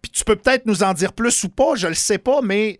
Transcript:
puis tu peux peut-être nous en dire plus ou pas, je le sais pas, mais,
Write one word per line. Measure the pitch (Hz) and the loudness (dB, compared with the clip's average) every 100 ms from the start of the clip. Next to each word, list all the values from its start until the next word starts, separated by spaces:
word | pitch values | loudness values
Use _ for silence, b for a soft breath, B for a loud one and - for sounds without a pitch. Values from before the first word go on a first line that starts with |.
puis | - | -8
tu | - - | -8 -2
peux | 208 | 0
peut-être | 262 254 240 | 2 2 2
nous | 185 | 2
en | 196 | 0
dire | 170 185 | 0 -4
plus | - 233 - 190 | -2 -2 -2 -4
ou | |
pas, | - 262 254 | 0 0 0
je | 175 | -2
le | |
sais | 160 - 196 | -2 -2 -2
pas, | 254 277 | 0 0
mais, | 226 196 214 | 0 -2 -2